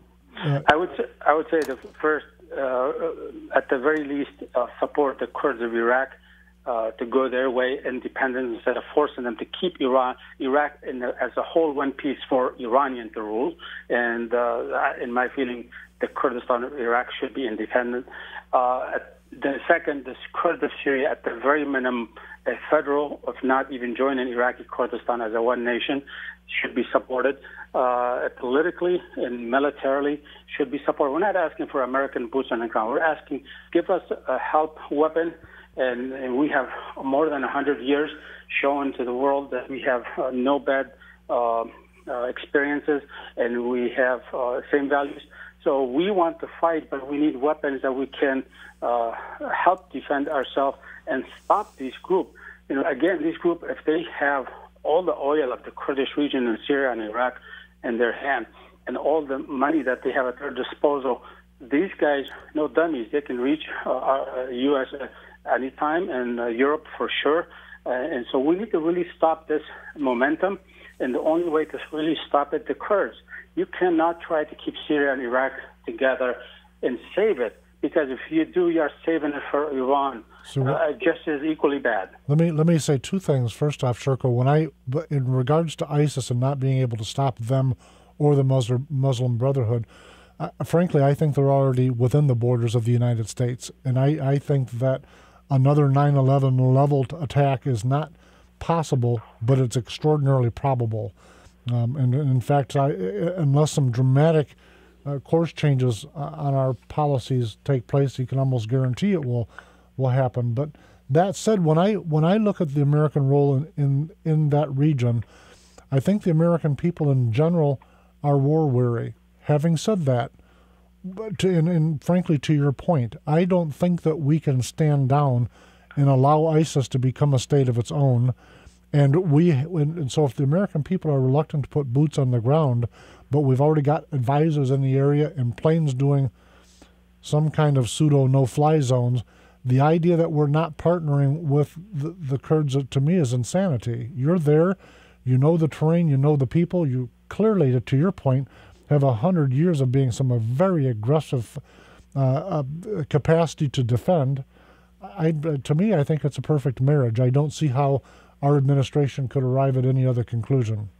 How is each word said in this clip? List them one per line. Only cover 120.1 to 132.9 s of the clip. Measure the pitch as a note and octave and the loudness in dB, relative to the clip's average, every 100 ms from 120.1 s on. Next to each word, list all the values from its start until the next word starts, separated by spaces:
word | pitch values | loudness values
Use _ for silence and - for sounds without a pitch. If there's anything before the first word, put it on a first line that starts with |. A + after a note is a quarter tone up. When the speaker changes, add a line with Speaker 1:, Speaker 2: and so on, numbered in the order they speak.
| A#2+ - _ - _ _ _ _ _ | 0 0 _ -20 _ _ _ _ _
Speaker 1:
but | F#3 F#3+ A3 F3+ | -14 -10 -10 -2
to, | F#3+ | 2
and, | E3+ E3 | 4 2
and | E3+ D#3 C#3+ | 2 2 0
frankly, | - F3+ F3 D3+ | 0 0 2 0
to | - | 2
your | D3+ C#3+ | 2 2
point, | B2+ - D#3+ A2+ - - | 0 0 0 0 -6 0
I | D#3 | 2
don't | F3+ F3+ E3 | 4 2 0
think | - F3+ F3 | 0 0 2
that | D#3+ E3 | 0 0
we | C#3 D#3 | 2 2
can | - B2+ | 2 0
stand | A#2 - D#3 C#3+ B2+ | -2 0 2 4 4
down | C#3+ C#3+ A#2+ A#2+ - - _ _ | 2 2 2 -2 -6 -20 _ _
and | - C#3 | 2 4
allow | C3 C#3 D3+ D#3+ | 6 6 4 4
isis | D#3 D#3+ D3 B2 | 4 2 0 0
to | C3+ | 0
become | B2+ - D3 | 0 2 2
a | C3 | 2
state | - C#3+ B2+ | 2 2 4
of | A#2 | 2
its | - | 0
own. | D3 C#3 A#2+ B2+ - - - - _ - | 2 4 4 2 0 -10 -20 -20 _ -2
And | D3 C#3 D#3 F#3+ | 4 6 4 4
we, | C#3+ F3 | 6 6
and, | C3+ D#3+ F3 D3 E3+ | 4 0 0 0 0
and | C3+ | -2
so | D#3 | 2
if | C#3+ | 0
the | - | 2
American | C#3 E3+ G3+ D#3 | 2 2 0 -2
people | - F#3 D#3 | -2 -2 0
are | C3+ | 2
reluctant | C3 C#3 D#3 D3+ | 4 2 0 -4
to | A#2+ | -2
put | D3+ C#3 | -2 0
boots | B2+ D#3 - | 2 2 2
on | B2+ | 0
the | A#2+ | 2
ground, | A2+ D#3 C#3+ A#2+ A#2 | 2 2 2 0 -2